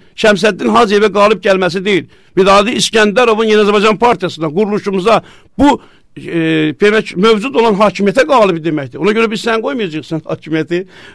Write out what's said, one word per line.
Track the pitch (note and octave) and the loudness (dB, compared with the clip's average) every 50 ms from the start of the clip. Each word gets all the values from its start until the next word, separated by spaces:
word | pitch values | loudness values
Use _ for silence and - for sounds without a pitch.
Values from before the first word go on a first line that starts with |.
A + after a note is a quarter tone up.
| - _ _ - | -12 _ _ 0
Şəmsəddin | - A3 G#3 F3+ F3 G#3+ G3+ - A#3 A#3 G#3+ | 0 2 2 2 0 0 -2 -2 -2 0 2
Hacıyevə | A#3 A#3+ G3+ G3+ G3+ G#3 G#3+ - | 2 2 2 2 2 2 2 2
qalib | G#3 G3+ G#3 A3 F#3+ - | 2 2 2 2 0 0
gəlməsi | G#3 F#3+ F#3+ F#3+ F3+ D#3+ G3 F3+ | 0 0 0 0 -2 -2 -4 -2
deyil. | G#3 G3+ E3 B2+ - _ _ _ _ _ | -2 -2 -2 -2 -6 _ _ _ _ _
Vidadi | F3 F#3+ F#3+ G3 G3+ G3+ G#3+ B3 A3 | 2 4 4 4 4 2 0 -2 -4
İskəndərovun | F3 - - A3 G#3+ G#3 F#3+ A3 B3 A#3 A3 G#3 A3+ | -2 0 0 2 2 2 2 2 2 2 2 0 0
Yeni | A3 G#3+ G#3+ G#3+ | 2 2 2 2
Azərbaycan | G3+ G#3 G#3+ G3 A3 G#3+ - | 2 2 2 2 0 2 2
Partiyasına, | A3+ B3 A3+ E3 - E3+ - - D#3+ D#3+ | 2 0 0 0 -4 -8 -6 -6 -8 -4
quruluşumuza | D3 F3 A3 G3 G#3 G3 - G3+ F#3+ G3 F3+ A3 A3+ F#3 - - - - _ _ _ - | -2 -2 -2 -2 -2 -4 -4 -4 -4 -2 0 0 0 0 0 -4 -14 -20 _ _ _ 2
bu, | C4+ C#4+ C4 - - - _ _ _ _ _ | 2 2 2 0 -4 -12 _ _ _ _ _
e, | - C3+ - F3+ E3+ D#3+ D#3+ D#3+ D#3 D#3 D#3 D3 - | -18 -12 -8 -4 -4 -2 0 0 0 -2 -2 -2 0
demək, | G3 G#3 G#3 A3 G#3+ - - E3+ | 0 2 2 0 -2 -4 -4 0
mövcud | F#3+ A3+ A3+ G#3 G3 C#4 - | 2 2 2 2 0 -2 -2
olan | - A3+ A#3 G#3 | 0 0 2 2
hakimiyyətə | F#3 G#3+ G3+ F3+ - G3+ G3+ F#3+ A#3+ B3+ D#4 | 2 0 0 0 0 -2 0 0 0 0 2
qalib | C#4+ B3 G#3+ G3 F3 D#3+ D3+ | 2 2 2 2 0 -2 -4
deməkdir. | E3+ D3+ D3+ C#3 B2 - C3+ D3+ | -4 -4 -4 -6 -8 -8 -4 -2
Ona | G3 G#3+ | -2 0
görə | A3+ A3+ A3 | 0 0 -2
biz | A3 - - | -2 -4 -4
sən | A#3 A3+ A3+ A3 | -4 -4 -2 -2
qoymayacaqsan | C4 C#4+ B3 G#3+ F3+ D3+ D#3 C3 - D#3+ D#3 - | -4 -4 -4 -6 -6 -6 -8 -8 -8 -8 -8 -8
hakimiyyəti, | - D#3+ D#3 - - D#3 D#3+ D#3 - E3+ F3 F#3+ F#3 - - - - | -8 -10 -10 -8 -4 -4 -4 -4 -4 -4 -6 -6 -8 -14 -20 -20 -20